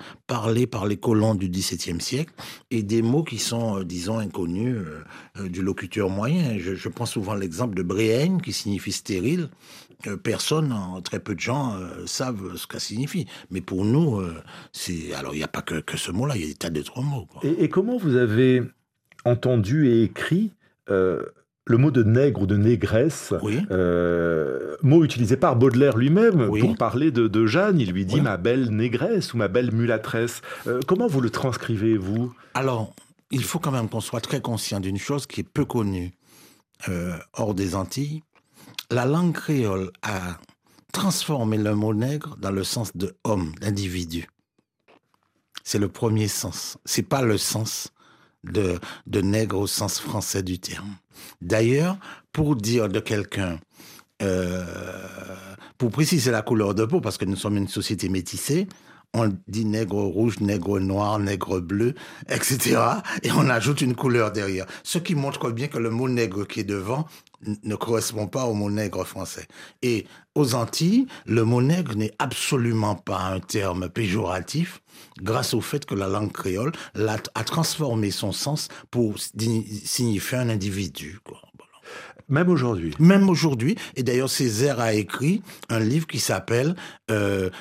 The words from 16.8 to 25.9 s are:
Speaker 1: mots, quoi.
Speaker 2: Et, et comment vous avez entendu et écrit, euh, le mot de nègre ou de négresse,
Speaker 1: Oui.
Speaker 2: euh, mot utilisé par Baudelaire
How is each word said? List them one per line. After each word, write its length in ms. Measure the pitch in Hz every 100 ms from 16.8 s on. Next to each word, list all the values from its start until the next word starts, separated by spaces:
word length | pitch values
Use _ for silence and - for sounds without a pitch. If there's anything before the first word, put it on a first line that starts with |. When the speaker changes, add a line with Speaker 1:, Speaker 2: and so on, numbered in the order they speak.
| - 127
Speaker 1:
mots, 240 | 143 135 87
quoi. 160 | -
Speaker 2:
Et, 200 | 139 180
et 40 | 165
comment 300 | 185 214 247
vous 180 | 170 123
avez 460 | 120 110 131 127 113 - _ _ _ _ 120
entendu 600 | 120 127 123 98 151 139
et 140 | 117
écrit, 480 | 104 - - 175 214 - _ _ -
euh, 320 | 98 92 71 - - _ _ -
le 120 | 117
mot 120 | 147
de 120 | 123
nègre 400 | 104 120 139 95
ou 40 | 98
de 120 | 101
négresse, 760 | 107 117 95 110 151 - - 87
Speaker 1:
Oui. 180 | 107 120 202
Speaker 2:
euh, 1040 | 92 87 87 87 85 85 82 71 65 - 76
mot 200 | 131 165
utilisé 360 | 151 117 113 -
par 180 | 170 120
Baudelaire 400 | 135 120 139